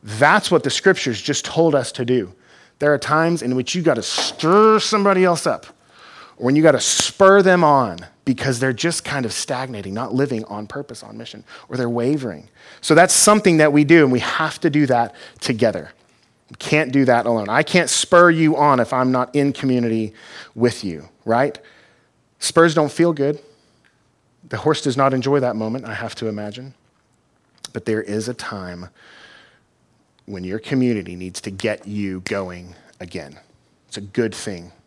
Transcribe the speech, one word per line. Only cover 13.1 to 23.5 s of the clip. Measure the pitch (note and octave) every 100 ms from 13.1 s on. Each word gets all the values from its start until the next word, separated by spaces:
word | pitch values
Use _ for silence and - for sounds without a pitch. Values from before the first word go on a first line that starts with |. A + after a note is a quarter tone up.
something | - - G#3+ G3+ D#3+
that | D3+
we | D3
do, | D3 E3
and | C#3+
we | B2+
have | - - D#3+ -
to | E3+
do | D3 C#3+
that | A#2+ A#2 - - _
together. | - A#2 A#2 F#2 D2 _ _ _ _ _ _
We | -
can't | - D3+ C#3+
do | C#3 C3
that | A#2 A2+
alone. | A#2 G2+
I | A#2+
can't | D#3 F3+ D3+
spur | - - F3 F3
you | E3 D#3 D3
on | D3 C3
if | A2+
I'm | B2+ B2+
not | B2+ B2+
in | D3 C#3
community | C3+ C3 B2+ A#2+ A2+ A2 - - - -
with | - A#2+ -
you, | G2+ D#2+ D2+ _
right? | - A2+ C#3+ - - _ _ _ _ _ _ _
Spurs | - - E3
don't | D#3 D3
feel | - E3+
good. | D3+ C#3 D3 -